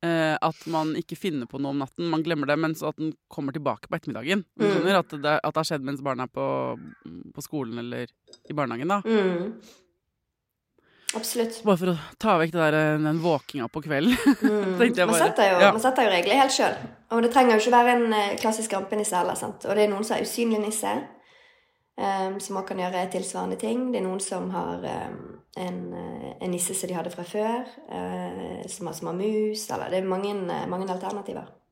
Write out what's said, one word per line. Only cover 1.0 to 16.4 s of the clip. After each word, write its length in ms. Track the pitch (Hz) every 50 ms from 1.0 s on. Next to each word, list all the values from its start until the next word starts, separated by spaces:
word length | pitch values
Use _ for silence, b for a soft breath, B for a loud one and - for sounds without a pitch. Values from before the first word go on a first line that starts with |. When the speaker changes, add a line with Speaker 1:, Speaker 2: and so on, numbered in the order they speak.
| 170 _ 175
Speaker 1:
finner 300 | - - 185 156 143 120
på 140 | 117 - 139
noe 100 | 139 139
om 80 | 139 143
natten, 320 | 139 131 _ - 175 170
man 140 | 160 156 160
glemmer 220 | 156 170 151 143 135
det, 100 | 147 151
men 160 | 160 160 160
så 140 | 156 - 151
at 80 | 151
den 180 | - 156 156 151 _ _ _
kommer 220 | - - 147 139 131
tilbake 340 | 156 147 139 113 104 - -
på 60 | - 165
ettermiddagen. 440 | - - 127 107 117 143 190 208 180 _ _ -
Du 60 | 220
Speaker 2:
Mm. 60 | 208 196 185 156
Speaker 1:
skjønner 160 | 180 202 185
at 100 | 160 _
det, 300 | - 147 139 147 151 147 -
at 100 | 151 156
det 0 |
har 80 | 156 160 - 165 147
skjedd 40 | 135
mens 160 | 131 139 139 135
barna 220 | 143 131 120 127
er 20 |
på, 500 | 123 _ - 135 135 135 135 131 127 123 117 - - - _ _ - 82 87 - - -
på 80 | -
skolen 380 | 143 - - 151 135 113 113 117
eller 280 | 117 120 123 123 123 117 _ _ _ _ - _ _ -
i 20 | 160
barnehagen, 360 | 147 143 123 120 117 135 170
da. 120 | 196 202 185
Speaker 2:
Mm. 600 | 220 226 214 196 185 180 170 180 214 226 - B B B B B B _ _ _ _ _ _ _ _ _ _ _ _ _ _ _ _ _ _ b b b b b b -
Absolutt. 440 | 220 226 - - 240 226 226 226 - -
Speaker 1:
Bare 140 | 220 196
for 100 | 165 180 185 175
å 60 | 156 151 B B _
ta 200 | - 220 202 170
vekk 120 | 160 170 156
det 80 | 175 160
der, 120 | 151 151 156 156 151 151
eh, 40 | 151
den 200 | 151 151 151 165
våkinga 480 | 160 175 160 139 - - - 147 120 117
på 120 | - 160 147
kvelden. 320 | 156 151 135 147 220 254
<laughs> 260 | 254 - - 269 - -
Speaker 2:
Mm. 360 | - 208 208 202 185 185 180
Speaker 1:
Tenkte 180 | - 240 185
jeg 100 | 170 180
Speaker 2:
Man 120 | 185 - 165
Speaker 1:
bare. 100 | 320 415
Speaker 2:
setter 220 | - - 220 196 185
jo, 60 | 180
Speaker 1:
Ja. 100 | 185 202 202
Speaker 2:
man 80 | 220
setter 220 | 226 254 262 277 254
jo 60 | 214
regler 240 | 190 175 175 185 214 269